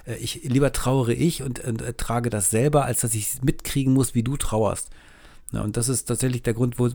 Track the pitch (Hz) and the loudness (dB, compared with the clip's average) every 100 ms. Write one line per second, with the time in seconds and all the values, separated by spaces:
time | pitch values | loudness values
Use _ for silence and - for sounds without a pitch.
0 | - 110 120 - 147 123 139 - 123 135 | -12 -8 -8 -8 0 2 4 2 2 2
1 | 120 120 165 - 135 120 - 113 117 - | 2 2 2 0 -6 -6 -4 -4 -4 -6
2 | - 117 120 113 - 110 143 147 127 117 | -2 -2 0 0 2 2 4 4 2 0
3 | 117 110 104 - 131 - - 139 131 131 | -2 -2 -4 0 0 0 -2 0 4 4
4 | 127 117 117 139 - 110 101 - - - | 4 0 -2 -2 -2 2 0 0 -8 -14
5 | - - - - - 110 104 120 120 123 | -20 -20 -20 -20 -8 -4 -2 -2 -2 -2
6 | - 120 131 123 - 110 123 120 123 | -2 -2 0 0 -2 0 0 2 0